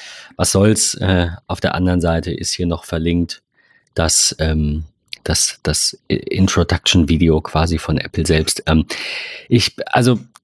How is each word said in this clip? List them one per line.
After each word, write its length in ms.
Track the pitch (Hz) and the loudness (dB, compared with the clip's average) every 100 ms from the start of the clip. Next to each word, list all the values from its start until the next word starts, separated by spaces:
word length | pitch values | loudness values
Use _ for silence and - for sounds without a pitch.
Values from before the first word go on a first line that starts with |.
| - - - - | -20 -20 -18 -4
was 160 | - | 0
soll's?“ 440 | 98 104 107 - - | 4 4 4 -2 -2
Äh, 340 | 92 90 85 87 - | 0 2 0 -6 -10
auf 140 | - | -4
der 140 | - - | -4 0
anderen 260 | 90 90 | 0 2
Seite 320 | 82 82 87 | 2 0 -2
ist 180 | - - | -6 -8
hier 160 | - 87 | -4 -4
noch 160 | 85 | -4
verlinkt, 600 | - 82 82 85 85 - _ _ _ _ _ | -4 -4 0 0 -2 -8 _ _ _ _ _
dass, 420 | - 80 - - - | -2 0 0 -2 -2
ähm, 440 | 80 78 73 76 78 _ _ - | -2 0 0 -4 -8 _ _ -10
das, 360 | - - - - | -4 -2 -2 -4
das 340 | - 73 - - _ | -4 -2 -4 -6 _
I-, 40 | - | -4
Introduction-Video 1200 | - - 95 - 85 87 - 92 73 80 82 78 | -4 0 2 2 2 0 2 2 4 4 4 2
quasi 380 | - - 82 80 | 0 0 0 0
von 200 | - 73 | -2 -4
Apple 280 | - - 80 | -2 -4 2
selbst. 380 | 80 78 - - | 2 0 -4 0
Ähm, 200 | 80 - - - - - - - | 2 0 -6 -10 -10 -12 -16 0
ich, 300 | 120 - - - | 0 2 -6 -2
also 340 | - 123 117 - - | 2 2 2 -4 -20